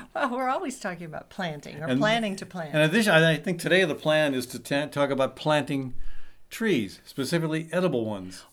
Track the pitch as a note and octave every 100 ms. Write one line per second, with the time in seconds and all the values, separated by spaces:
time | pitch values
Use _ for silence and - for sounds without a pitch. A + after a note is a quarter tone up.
0 | - - B3+ B3+ B3+ D4+ D#4 - G3 E3+
1 | E3 D3+ - - F3 D3 - D3 D3+ B2+
2 | G#3+ A#3 G#3+ F#3+ - F#3 D3+ D3+ D#3 G#3
3 | G#3 D#3+ E3 D#3 F#3+ F3 D3 F#3 F3 C#3+
4 | D#3 D#3 D3+ B2+ B2 A#2+ - C#3+ D3 C#3+
5 | C#3 C3 C3 - D3+ D3+ D3 C#3 C3 -
6 | - - - - - - A3+ C#3+ F#2+ -
7 | - - B2+ E3+ D#3+ D#3 D#3+ F3+ F3+ B2+
8 | A2 G2+ F#2 - -